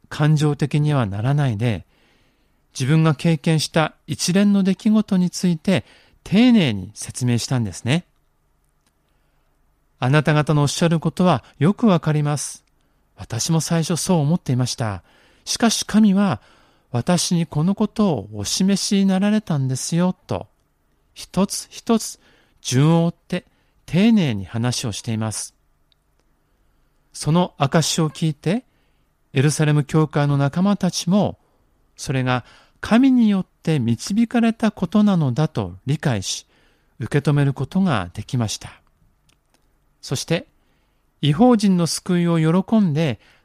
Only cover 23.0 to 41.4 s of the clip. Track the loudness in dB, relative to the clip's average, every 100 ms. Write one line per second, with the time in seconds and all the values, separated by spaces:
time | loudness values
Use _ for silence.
23 | 0 -4 -8 -10 -10 _ _ _ -4 2
24 | 4 4 2 -2 -6 -4 -4 -4 -6 -8
25 | -6 -4 -4 -6 -12 _ _ _ _ _
26 | _ _ _ _ _ _ _ _ _ _
27 | _ -8 -2 0 0 -2 0 0 0 -2
28 | -4 -2 -4 -4 -4 -4 -6 _ _ _
29 | _ _ _ 0 0 2 2 2 2 0
30 | 0 0 0 0 0 0 0 0 -2 -4
31 | 0 0 0 -4 _ _ _ _ _ -14
32 | -6 -4 -2 -2 -4 -18 _ _ 0 2
33 | 4 4 2 2 -4 _ -2 0 0 -2
34 | -2 -2 0 0 0 0 -2 -2 -2 2
35 | 2 2 0 0 -2 -2 -8 -8 -6 -4
36 | -2 -4 -4 -10 -14 _ _ _ _ -12
37 | -6 -2 0 2 0 -2 -4 -2 0 -2
38 | -4 -12 -8 -4 -4 -6 -14 -20 _ _
39 | _ _ _ _ _ _ _ _ _ _
40 | -8 -6 -4 -4 -6 _ _ _ _ _
41 | _ _ 0 4